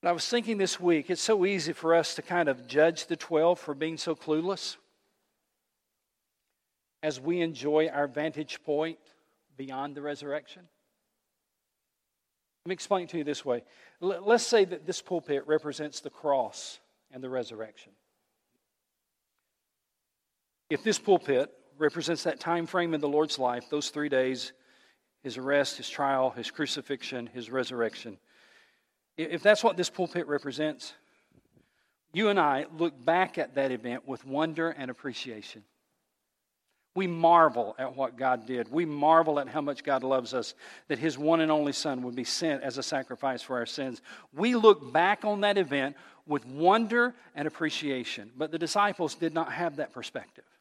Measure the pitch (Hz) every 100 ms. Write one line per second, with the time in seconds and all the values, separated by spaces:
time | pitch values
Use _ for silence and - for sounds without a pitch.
0 | 170 170 - 240 220 214 190 - 180 165
1 | 139 180 - 214 185 196 151 160 160 170
2 | 156 - - 175 156 127 120 135 160 165
3 | - 165 - 160 165 175 - 143 156 160
4 | - 156 - 156 175 196 - - _ _
5 | _ _ _ _ _ _ _ _ _ _
6 | _ _ _ _ _ _ _ _ _ _
7 | 156 131 139 175 165 139 139 151 160 143
8 | 143 131 160 147 151 - - 147 160 165
9 | _ _ _ _ _ 131 135 131 139 143
10 | 147 143 143 147 135 185 175 _ _ _
11 | _ _ _ _ _ _ _ _ _ _
12 | _ _ _ _ _ _ 165 180 - 196
13 | 175 170 147 143 143 120 - - - _
14 | 180 175 202 233 233 233 190 170 151 180
15 | - 175 151 143 143 151 151 135 151 -
16 | - - 151 139 110 - - - _ _
17 | _ 131 127 127 117 110 110 - - 98
18 | _ _ _ _ _ _ _ _ _ _
19 | _ _ _ _ _ _ _ _ _ _
20 | _ _ _ _ _ _ _ 151 226 208
21 | - 185 - 127 147 - _ 139 151 165
22 | 156 165 175 139 - 170 170 185 175 160
23 | 143 147 156 - 131 123 - 147 143 147
24 | 147 135 131 127 - - _ _ _ _
25 | _ _ 139 117 131 143 135 - 117 -
26 | 139 135 131 120 113 - 147 - - 135
27 | - 127 117 127 110 131 120 127 117 -
28 | 117 95 _ _ _ _ _ _ _ _
29 | _ - 160 165 196 208 226 175 170 -
30 | 180 175 160 143 143 123 151 131 - -
31 | _ _ _ _ _ _ _ _ _ _
32 | _ 170 214 196 156 135 151 165 170 143
33 | 123 170 185 - 143 139 135 123 120 120
34 | - 131 135 135 160 156 165 160 131 123
35 | 143 - 131 107 101 110 107 _ _ _
36 | _ _ _ _ _ _ _ _ _ 180
37 | 190 165 165 170 160 120 107 110 131 131
38 | 135 123 131 127 113 127 113 139 170 147
39 | 147 165 160 147 135 135 143 139 - 135
40 | 131 131 117 127 110 - - - _ 139
41 | 160 131 151 165 160 156 147 135 156 127
42 | 123 123 120 - 165 139 139 127 131 143
43 | 131 123 139 123 - 127 117 - 131 120
44 | - - - 135 220 247 220 185 135 135
45 | 180 202 214 208 202 202 165 139 135 143
46 | - - - 147 127 135 170 214 226 233
47 | 240 240 - - 147 - 160 - 151 131
48 | 120 - 104 123 151 160 165 208 202 196
49 | 160 - 165 156 165 - 175 143 139 -
50 | 117 131 - - - _